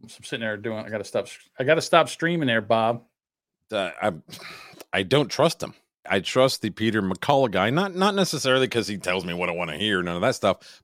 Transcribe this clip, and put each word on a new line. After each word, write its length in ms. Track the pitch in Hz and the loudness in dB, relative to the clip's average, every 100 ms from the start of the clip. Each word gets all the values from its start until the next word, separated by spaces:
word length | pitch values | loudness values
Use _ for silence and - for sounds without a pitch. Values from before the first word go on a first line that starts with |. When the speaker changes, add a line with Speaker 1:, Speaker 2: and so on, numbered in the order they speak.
Speaker 1:
I'm 60 | 117 | -20
sitting 320 | - - 127 | -20 -12 -6
there 160 | 113 104 | -4 -4
doing, 280 | 113 107 104 | -6 -8 -6
I 40 | |
gotta 140 | 107 | -8
stop, 240 | 98 90 82 - _ - | -4 -6 -6 -12 _ -4
I 60 | |
gotta 180 | 131 160 | 2 2
stop 280 | 170 170 156 | 4 4 4
streaming 380 | - 165 170 135 | 0 -2 0 2
there, 140 | 113 | 0
Bob. 420 | 104 113 113 120 - _ _ _ _ _ _ | 2 2 2 0 -8 _ _ _ _ _ _
Speaker 2:
Uh, 200 | 107 92 67 | -4 -4 0
I, 140 | 104 80 - - - - - - - | 0 0 -8 -18 -16 -18 -20 -20 -4
I 100 | 95 | -2
don't 260 | 92 139 120 | 2 2 2
trust 340 | - 160 - | 2 2 0
him. 100 | 87 - _ _ - | -8 -12 _ _ -2
I 100 | 98 | -2
trust 420 | 87 131 131 - | 2 4 4 2
the 80 | 110 | -4
Peter 320 | - 110 107 | -2 0 2
McCullough 500 | 95 92 - 139 131 | 0 -2 2 2 2
guy, 180 | 92 101 | 2 2
not, 260 | 143 196 180 | 2 -2 0
not 200 | 196 196 | 0 2
necessarily 520 | 185 151 135 131 127 | 0 0 2 2 2
'cause 200 | 117 101 | 0 -2
he 100 | 104 | -4
tells 280 | 90 92 87 | -2 -2 -2
me 80 | |
what 160 | 85 87 | -4 -4
I 40 | |
wanna 240 | 85 85 78 | -4 -6 -4
hear, 240 | 104 98 | -2 0
none 120 | 87 87 | -2 0
of 60 | |
that 140 | 110 - | -2 0
stuff, 460 | 104 92 - - | 0 0 -6 -20